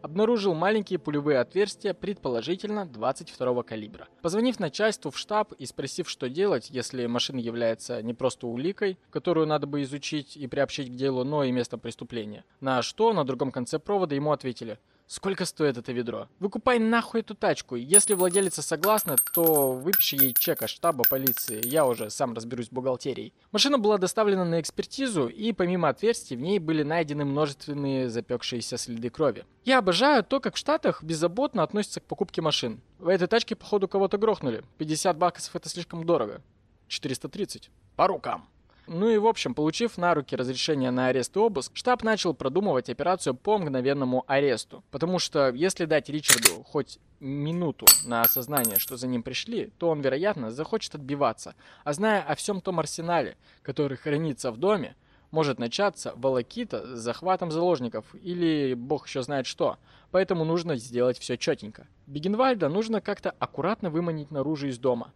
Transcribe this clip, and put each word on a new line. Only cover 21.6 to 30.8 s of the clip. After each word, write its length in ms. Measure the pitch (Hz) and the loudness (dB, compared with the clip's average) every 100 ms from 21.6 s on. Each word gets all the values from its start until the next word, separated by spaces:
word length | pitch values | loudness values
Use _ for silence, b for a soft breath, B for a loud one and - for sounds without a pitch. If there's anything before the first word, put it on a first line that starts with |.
| 120 | 0
Я 200 | 156 135 | 2 2
уже 240 | 117 107 | 0 -4
сам 240 | - 131 | -4 -4
разберусь 340 | 113 117 120 117 | -4 -8 -8 -6
с 40 | |
бухгалтерией". 600 | 127 127 127 143 123 110 b b | -4 -4 -4 -4 -6 -10 b b
Машина 240 | 208 277 285 | 2 4 4
была 200 | 208 208 | 4 4
доставлена 460 | 180 - 208 196 | 2 2 2 4
на 160 | 175 165 | 2 0
экспертизу, 680 | 151 - - - 269 190 120 | -2 -6 -8 -4 -2 0 -2
и 260 | - 214 | -2 -4
помимо 340 | 214 180 180 160 | 0 0 2 2
отверстий 480 | 123 214 233 - 120 | 2 0 0 -6 -6
в 60 | |
ней 180 | 151 202 | 0 0
были 240 | 156 156 | 0 0
найдены 400 | 143 165 156 147 | 2 0 0 -2
множественные 840 | 143 139 151 139 - 143 139 131 127 | 0 2 0 -2 -8 -4 0 0 0
запекшиеся 680 | 113 107 120 - 123 - 123 | -4 -4 -4 -4 -6 -6 -6
следы 320 | - 117 117 | -6 -6 -6
крови. 360 | - 151 98 - _ | 0 0 0 -12 _
Я 140 | - 262 | 2 4
обожаю 480 | 185 175 269 277 190 | 4 4 6 4 4
то, 160 | 269 | 0
как 140 | 214 - | -2 -4
в 20 | |
Штатах 440 | - 311 | 0 2